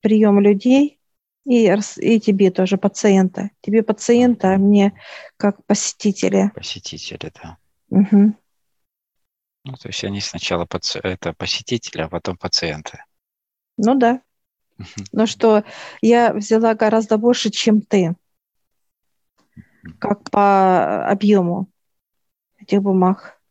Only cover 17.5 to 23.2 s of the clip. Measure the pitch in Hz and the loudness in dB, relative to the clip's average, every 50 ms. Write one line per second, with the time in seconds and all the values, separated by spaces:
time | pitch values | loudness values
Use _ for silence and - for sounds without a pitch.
17.5 | - - - 233 214 220 - _ - 196 180 165 175 _ _ _ _ _ _ _ | -4 -2 0 2 2 2 0 _ 0 0 0 0 -4 _ _ _ _ _ _ _
18.5 | _ _ _ _ _ _ _ _ _ _ _ _ _ _ _ _ _ _ _ _ | _ _ _ _ _ _ _ _ _ _ _ _ _ _ _ _ _ _ _ _
19.5 | _ - - _ _ _ _ - 82 _ - 208 202 - _ - - 208 202 202 | _ -20 -20 _ _ _ _ -20 -14 _ -6 -6 -6 -6 _ -2 0 2 4 4
20.5 | 196 196 190 185 185 175 95 76 101 90 - - - 196 208 202 208 196 180 175 | 4 4 4 4 2 2 0 0 -4 -4 -2 -2 -2 0 2 2 4 4 2 0
21.5 | 175 - 190 _ _ _ _ _ _ _ _ _ _ _ _ _ _ _ _ _ | -4 -6 -8 _ _ _ _ _ _ _ _ _ _ _ _ _ _ _ _ _
22.5 | _ _ 202 - 190 202 196 202 190 185 180 185 196 - | _ _ -6 -2 -2 0 0 0 2 2 2 2 0 -2